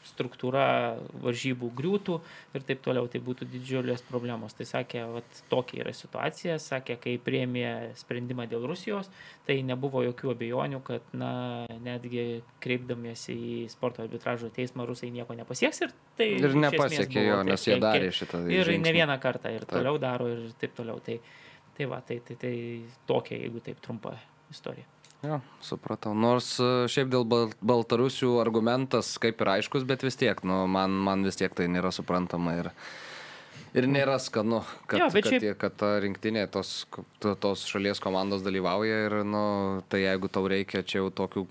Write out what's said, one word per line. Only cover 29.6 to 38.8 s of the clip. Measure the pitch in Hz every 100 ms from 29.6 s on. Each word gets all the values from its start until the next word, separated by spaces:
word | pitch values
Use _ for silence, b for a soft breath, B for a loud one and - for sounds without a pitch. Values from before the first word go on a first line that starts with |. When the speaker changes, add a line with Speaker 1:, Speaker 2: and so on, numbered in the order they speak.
| - 143 131
Speaker 2:
bet | 131
vis | 131 -
tiek, | 120 95
nu, | 92 95 92
man, | 95 95
man | 95 98 98
vis | 98 -
tiek | 92 -
tai | 87
nėra | 90 92 87
suprantama | 78 90 90 87 87 85
ir, | 85 - B B B B B B B B B
ir | 123 127
nėra | 139 135 135
skanu, | - 113 110 113 - B
kad, | - -
Speaker 1:
Jo, | 339
bet | 180
Speaker 2:
kad | 208
Speaker 1:
šiaip | 254 107
Speaker 2:
tie, | 98
kad | 101 -
ta | 104 104
rinktinė | 101 92 110 110 95
tos, | 98 92 - - - - -
to-, | 107 98
tos | 101 95 -
šalies | 104 101 101
komandos | 101 92 98 98
dalyvauja | 95 95 90 95